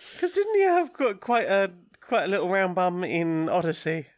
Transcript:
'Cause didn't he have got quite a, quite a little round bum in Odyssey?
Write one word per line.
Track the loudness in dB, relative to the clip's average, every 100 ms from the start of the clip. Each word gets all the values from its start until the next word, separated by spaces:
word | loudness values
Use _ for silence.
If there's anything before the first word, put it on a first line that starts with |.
| -20 -6
'Cause | -4
didn't | -2 0
he | 2
have | 4 4 0
got | -2 -2 -2
quite | -2 0 2
a, | 2 0 -4 _ _
quite | -4 -2
a | 0
little | 0 0
round | 0 0
bum | 0 0 0
in | -2 0 0 0 0
Odyssey? | 0 0 -2 -4 -4 -8